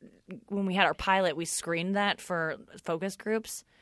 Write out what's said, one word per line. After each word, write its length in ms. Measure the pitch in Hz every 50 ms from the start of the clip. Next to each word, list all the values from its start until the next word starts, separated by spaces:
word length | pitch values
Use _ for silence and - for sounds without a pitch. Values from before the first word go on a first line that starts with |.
| - - - - _ - 185 - -
when 180 | - 196 202 196
we 80 | 190 180
had 140 | 196 185
our 80 | 156 160
pilot, 420 | - - 196 190 190 190 175 143
we 80 | 160 170
screened 520 | - - - - 165 170 165 175 185 196
that 220 | 202 202 202 165 -
for 380 | - - 180 165 160 160 143 - - - - - -
focus 320 | - 165 165 185 196 190
groups, 480 | - - 214 220 226 220 - - - - _ _ _